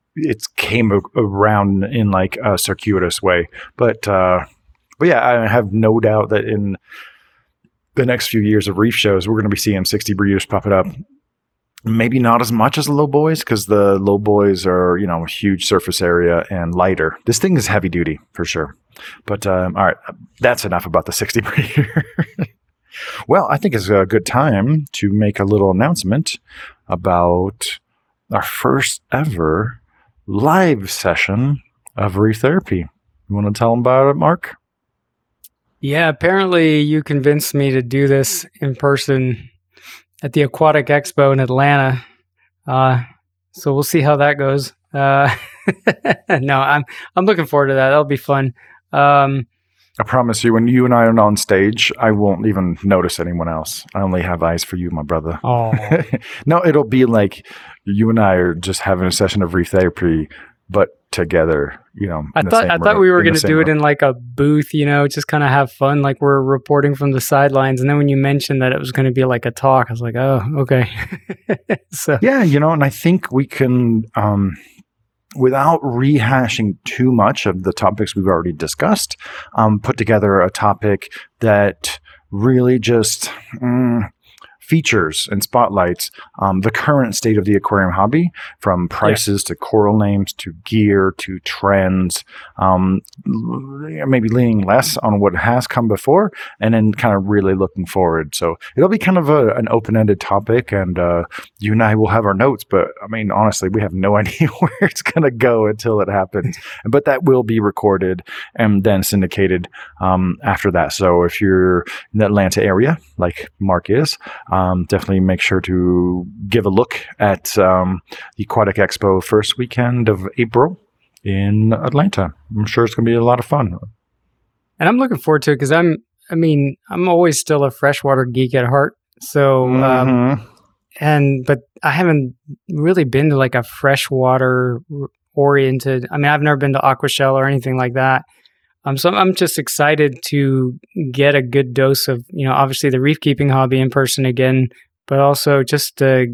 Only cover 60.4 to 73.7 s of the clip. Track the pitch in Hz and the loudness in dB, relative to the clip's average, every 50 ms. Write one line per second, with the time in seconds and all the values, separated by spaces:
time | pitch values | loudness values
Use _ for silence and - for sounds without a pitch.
60.4 | - - _ _ _ - 98 101 92 - - _ _ _ - 101 87 80 90 82 | -20 -20 _ _ _ -4 0 0 0 0 -2 _ _ _ -6 -4 -4 0 2 2
61.4 | 80 82 78 73 71 71 - - _ _ _ - 101 90 82 78 76 - - 160 | 2 2 0 0 -2 -4 -8 -14 _ _ _ -10 -8 -6 -6 -8 -8 -4 -2 -2
62.4 | 107 90 208 226 202 175 170 165 165 208 214 202 185 185 180 175 170 170 160 156 | 0 2 2 2 2 0 0 2 2 2 4 4 4 4 4 4 4 2 2 2
63.4 | - 156 156 160 160 156 151 151 151 147 147 - 147 135 127 123 123 120 123 139 | 0 2 2 2 2 2 0 2 2 0 2 2 0 0 0 -2 -10 -10 -4 -2
64.4 | 143 147 151 151 147 - - 151 143 143 143 143 143 139 - 151 - - 156 151 | 0 2 2 0 0 -2 -2 -2 0 0 2 2 0 0 -2 -6 -6 -4 -2 0
65.4 | 143 131 135 143 135 127 - - 135 139 147 147 139 139 131 - 147 143 139 139 | 0 2 2 2 0 0 -2 -2 0 0 2 0 0 -2 -2 0 0 2 2 2
66.4 | 131 131 139 131 - - 147 143 139 143 139 135 147 139 135 127 - - 147 139 | 2 0 -2 -2 0 0 0 2 2 0 0 0 -2 -2 0 -2 -2 0 2 2
67.4 | 139 139 135 135 131 135 131 123 131 139 147 147 143 143 139 135 135 139 143 143 | 2 2 2 2 2 2 0 0 0 0 2 2 2 2 2 2 2 0 0 -2
68.4 | - - 139 131 127 127 127 - 135 127 120 139 135 131 123 131 131 127 123 120 | -2 -2 -2 0 0 0 -2 -2 -4 -4 -2 0 0 0 0 0 0 0 0 -2
69.4 | - 120 - - 135 135 131 131 120 - 117 117 120 117 113 120 131 135 135 120 | -2 -6 -4 0 2 4 4 4 2 0 -4 -6 -6 -6 -4 -2 0 0 0 0
70.4 | 101 131 156 139 131 - 135 127 117 - - - - - - - - - - - | -2 -2 -2 -4 0 2 2 2 2 0 -4 -8 -10 -10 -10 -14 -12 -16 -16 -12
71.4 | _ - 254 - _ - 196 - - _ 165 - - 160 143 - 208 254 277 262 | _ -6 -6 -6 _ -6 -6 -6 -6 _ -14 -6 -2 -2 0 2 2 2 2 2
72.4 | 208 160 139 143 151 160 165 151 143 139 - - - 170 185 180 - - 123 135 | 2 2 2 2 2 2 2 2 0 0 -2 -2 0 0 0 0 0 -2 -2 -2
73.4 | 139 - - - 139 123 | -2 -2 -2 -2 0 2